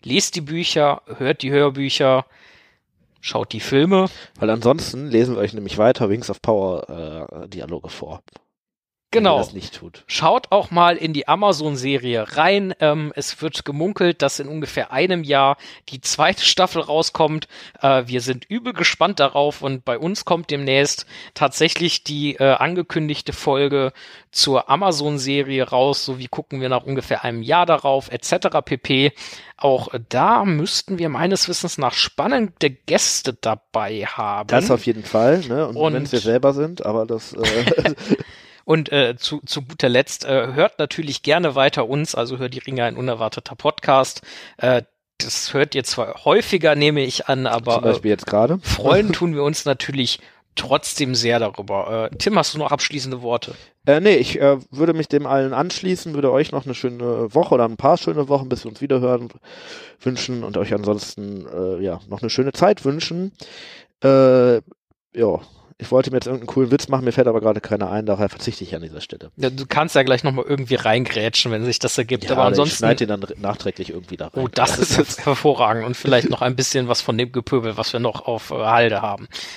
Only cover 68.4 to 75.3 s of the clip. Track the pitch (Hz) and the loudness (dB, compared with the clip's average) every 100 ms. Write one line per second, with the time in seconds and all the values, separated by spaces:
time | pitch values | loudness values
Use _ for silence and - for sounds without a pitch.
68.4 | - - 185 - - 151 - - 80 - | -8 -8 -8 -10 -12 -14 -14 -16 -18 -4
69.4 | 135 135 135 147 165 143 131 127 143 131 | -4 -4 -4 0 2 4 4 4 2 -2
70.4 | 123 143 123 131 110 113 123 113 110 - | 0 -2 0 0 2 2 2 -2 0 0
71.4 | 123 110 120 117 127 - 117 127 - 131 | 0 -2 -2 -2 -2 -2 -2 -2 0 2
72.4 | 123 - 147 - 113 131 107 104 98 - | 4 4 2 2 2 2 0 -2 -6 -6
73.4 | 101 104 101 - 92 82 90 90 - - | -6 -4 -6 -6 -8 -12 -12 -12 -8 -6
74.4 | 127 - 117 - - - 143 - - | -4 2 2 2 0 2 0 -2 -2